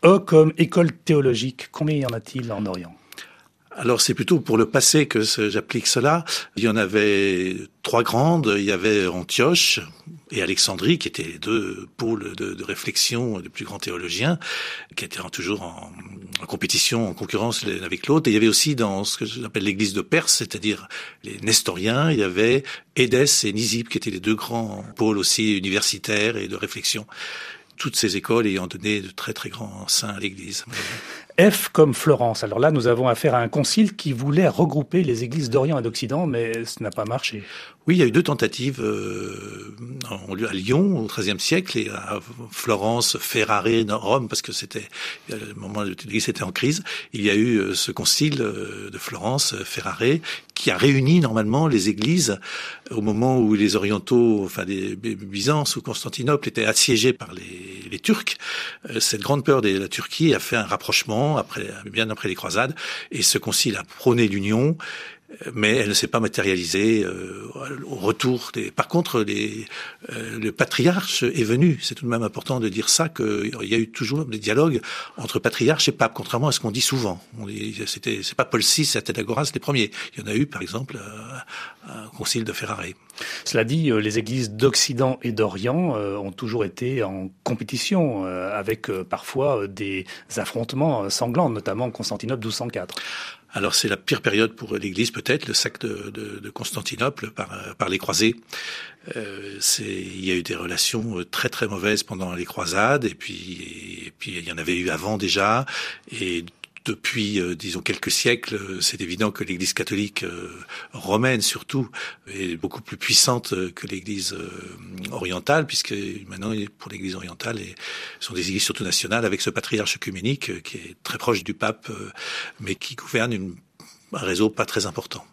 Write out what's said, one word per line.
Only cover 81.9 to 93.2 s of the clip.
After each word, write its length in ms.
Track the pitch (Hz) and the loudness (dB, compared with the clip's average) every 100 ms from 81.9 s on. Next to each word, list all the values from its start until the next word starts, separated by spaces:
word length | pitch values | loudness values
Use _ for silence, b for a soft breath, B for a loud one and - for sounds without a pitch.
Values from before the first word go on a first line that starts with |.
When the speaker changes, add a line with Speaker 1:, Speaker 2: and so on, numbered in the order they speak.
Speaker 2:
un 140 | 131 110 - | -16 -16 -8
concile 280 | 110 117 | -4 -2
de 80 | 110 | -2
Ferrare. 320 | 104 107 104 90 - _ B B B | -6 -6 -8 -8 -12 _ B B B
Speaker 1:
Cela 200 | - - | -2 0
dit, 260 | 113 151 156 | 2 2 4
euh, 80 | 110 | 4
les 220 | 107 110 | 2 0
églises 320 | 107 131 113 | -2 -2 -4
d'Occident 680 | 104 131 - - 120 131 127 | 2 2 4 0 2 0 0
et 100 | 123 | -4
d'Orient, 640 | 107 107 95 113 147 180 113 | 0 0 0 0 2 2 0
euh, 200 | 101 101 | -2 -4
ont 160 | 98 | -8
toujours 320 | 90 117 117 | -6 -4 -2
été 380 | 101 - 127 131 | -2 -2 -4 0
en 280 | 101 95 92 - | -2 -4 -8 -8
compétition, 800 | - 120 110 120 - 190 156 107 | -4 -4 -4 -4 0 2 2 0
euh, 320 | 92 90 92 104 | -4 -4 -4 -4
avec, 320 | 101 107 - | -2 -4 -2
euh, 140 | 95 | -6
parfois, 640 | 87 - - 131 143 127 | -4 -6 -4 0 0 0
euh, 20 | 101 | -2
des 400 | 95 101 95 92 B B - | -4 -6 -6 -8 B B -6
affrontements, 680 | 104 117 117 131 156 123 | -4 -4 -4 0 2 2
euh, 40 | 98 | -2
sanglants, 400 | - 120 123 165 | -2 0 2 2
notamment 400 | 110 104 98 123 | 0 -4 -4 -4
Constantinople 500 | - 113 104 110 127 | -4 -6 -6 -4 -4
douze 140 | 110 | -4
cent 140 | 107 123 | -6 -6
quatre. 260 | - 90 - B B | -6 -8 -10 B B